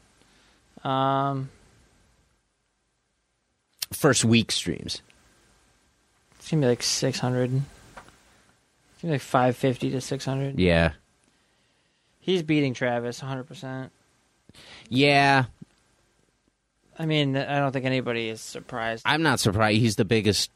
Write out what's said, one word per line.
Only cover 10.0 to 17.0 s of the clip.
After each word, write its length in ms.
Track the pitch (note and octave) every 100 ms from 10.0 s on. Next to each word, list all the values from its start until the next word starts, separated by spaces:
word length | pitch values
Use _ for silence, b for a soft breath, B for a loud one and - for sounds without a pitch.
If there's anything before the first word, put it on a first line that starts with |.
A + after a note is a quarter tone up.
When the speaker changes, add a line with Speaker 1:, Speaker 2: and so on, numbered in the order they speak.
Speaker 1:
six 220 | - C3+ -
hundred. 340 | C3+ C#3 C3+
Speaker 2:
Yeah. 320 | F2+ E2 E2 - _ _ _ _ _ _ _ _ _ _ _ _
Speaker 1:
He's 220 | - F#3
beating 300 | D#3 D3+ C#3
Travis, 480 | A#2 B2+ A#2+ A#2+ A#2
a 40 | C3+
hundred 200 | C3+ B2+
percent. 460 | A#2+ C3+ C3 B2+ _ _ _ _ _ _ B B B B
Speaker 2:
Yeah. 560 | B2 C#3+ C#3 C#3 C#3 B2 - - _ _ _ _ _ _ _ _ _ _ _ _
Speaker 1:
I 60 | -